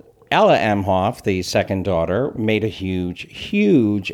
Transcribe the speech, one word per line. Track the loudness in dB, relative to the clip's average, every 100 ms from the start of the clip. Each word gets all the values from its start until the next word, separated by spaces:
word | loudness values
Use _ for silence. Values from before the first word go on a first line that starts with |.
| -20 _ _
Ella | 2 4 4
Emhoff, | 2 0 0 2 0 -2
the | -2 -2
second | 0 -2 0 -2
daughter, | 0 -2 0 -2 -4 -4
made | -2 0
a | -2
huge, | -6 -6 -4 -4 -8 -14
huge | -16 -4 0 4 4 4 0 -4